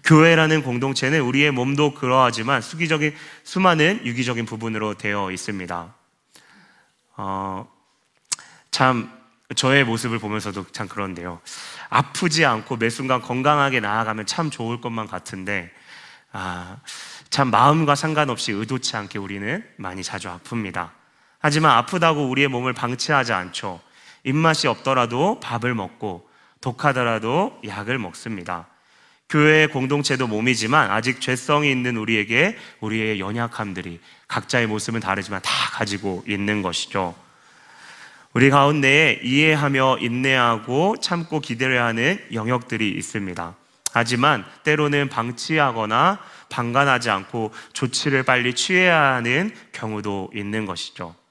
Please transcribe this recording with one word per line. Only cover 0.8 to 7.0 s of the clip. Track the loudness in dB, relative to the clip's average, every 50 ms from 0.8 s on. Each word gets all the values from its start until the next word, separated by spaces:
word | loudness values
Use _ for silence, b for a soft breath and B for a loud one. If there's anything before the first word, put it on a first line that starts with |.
| -2 -2 -2 0 0 2 2 2
우리의 | 0 2 2 2 2 2
몸도 | 2 0 0 0 2 2 2 0 0
그러하지만 | -2 0 2 4 6 4 4 2 0 0 0 0 0
수기적인, | -2 -6 -6 -6 -2 -2 0 0 0 -2 -4 B B B B B B
수많은 | -6 -2 4 4 4 6 6 4 2 2 0 -4
유기적인 | -6 -4 -2 -2 -2 -2 -4 -4
부분으로 | -6 -6 -8 -6 -6 -4 -4 -4 -4
되어 | -6 -4 -6 -4 -4 -4 -4 -6
있습니다. | -6 -8 -8 -8 -8 -8 -8 -8 -8 -8 -8 -12 -20 _ _ _ _ _ _ b b b b b b b b b b b b b b b